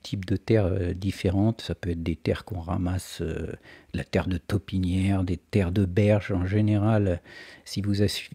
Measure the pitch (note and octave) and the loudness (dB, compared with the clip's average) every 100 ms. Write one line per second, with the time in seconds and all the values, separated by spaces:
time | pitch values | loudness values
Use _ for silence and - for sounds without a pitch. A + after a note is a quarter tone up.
0 | - G#2 F#2 G2 - A2 F#2 F#2+ F2 F2+ | -8 -6 -2 -2 2 2 4 0 -2 -2
1 | G2 - F#2+ G2 A2 A2+ - E2+ F#2+ E2+ | -4 -2 0 4 2 0 -6 -6 -4 -4
2 | E2+ E2 - G2+ - F2+ E2 F#2+ F2+ F#2 | -4 -2 -2 -2 -4 -8 -4 -2 0 -2
3 | - - E2 D#2+ E2 - - - _ - | -6 -8 -6 -6 -8 -10 -16 -20 _ -8
4 | - F#2 F2+ F2 - G2 - F#2+ F2+ F#2 | -2 -2 0 -4 -2 -4 -2 -2 0 2
5 | F#2+ G2 F#2 F2 - G#2+ F2 G2 F#2 F#2 | 2 2 0 -4 0 0 2 2 2 4
6 | G#2 G#2 - F#2+ F#2 G#2 G#2+ G#2 G#2+ G#2+ | 4 4 2 -2 0 2 4 4 4 2
7 | G2 E2+ - - - - - G2+ G2+ G2+ | 2 0 -4 -20 -20 -20 -10 -6 -2 2
8 | G2+ - - | 2 0 -10